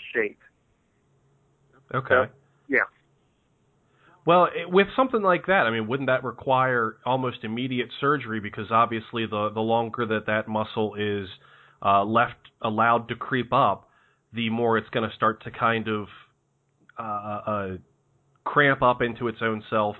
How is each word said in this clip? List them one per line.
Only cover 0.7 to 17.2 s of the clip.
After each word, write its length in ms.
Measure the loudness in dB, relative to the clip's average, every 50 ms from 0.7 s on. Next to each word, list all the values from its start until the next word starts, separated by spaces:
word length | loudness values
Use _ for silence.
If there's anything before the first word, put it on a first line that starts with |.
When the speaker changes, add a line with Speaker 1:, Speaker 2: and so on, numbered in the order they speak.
| _ _ _ _ _ _ _ _ _ _ _ _ _ _ _ _ _ _ _ _ _ _ _ _ -6
Speaker 2:
Okay. 140 | -6 0 2
Speaker 1:
So, 180 | 2 2 2 0 -4 _ _ _ _ _ _ -2
yeah. 120 | 0 0 0 -2 -4 _ _ _ _ _ _ _ _ _ _ _ _ _ _ _ _ _ _ _ _ _ _ _ _ _ _
Speaker 2:
Well, 200 | 4 6 6 6
it, 220 | 4 2 -4 -6 2
with 200 | 4 4 4 4 2
something 260 | 0 0 2 0 0 2
like 240 | 2 2 2 2
that, 200 | 2 2 4 4
I 40 | 2
mean, 160 | 2 0 -2
wouldn't 220 | -2 -2 -2 0 0
that 160 | 0 0 -2
require 720 | -4 -8 -6 -2 0 2 2 2 2 2 0 0 -2 -4 -6 _
almost 380 | -2 -2 0 -2 -4 -6 -6 -8
immediate 460 | -8 -6 -6 -4 -4 -4 -4 -4 -6 -6 -2
surgery? 400 | 0 0 0 0 -2 -4 -6 -6
Because 260 | -6 -6 -8 -8 -4 0
obviously 540 | 2 4 4 4 2 -4 -6 -6 -4 -4 -4
the, 260 | -2 -2 -2 -2 -2 -2
the 60 | -2
longer 440 | 0 2 2 0 0 -2 -4 -4 -2
that 220 | -2 -2 -2 -2
that 220 | 0 -2 -2 -2 -2
muscle 480 | -2 -4 -4 -4 -2 -2 -2 -2 -2
is, 320 | -4 -2 -2 -2 -4 -6 -8 -14 -18 _ _ -20 -20 -20 _ _ _
uh, 240 | 0 2 4 4 2
left 320 | 4 2 2 2 2 -2 -8 -20 -20 _ _
allowed 480 | -6 -4 0 2 4 4 4 2 0 -2
to 60 | -8
creep 380 | -10 -6 -4 -4 -4 -2 0 2
up, 360 | 2 2 2 0 -2 -6 _ _ _ _ _ _ _ _ _ -8
the 180 | -4 -4 -2
more 260 | 0 0 2 2 2
it's 120 | 0 0 -2
gonna 220 | -4 -4 -4 -4 -2
start 300 | 0 0 0 0 0 -8
to 60 | -14 -6
kind 360 | 0 0 2 2 0 -2 -2
of, 200 | -4 -4 -6 -10 -14 -20 -20 _ _ _ _ _ _ _ _ _ _ _ _ -20 _ -12
uh, 40 | -10
uh, 640 | -8 -8 -8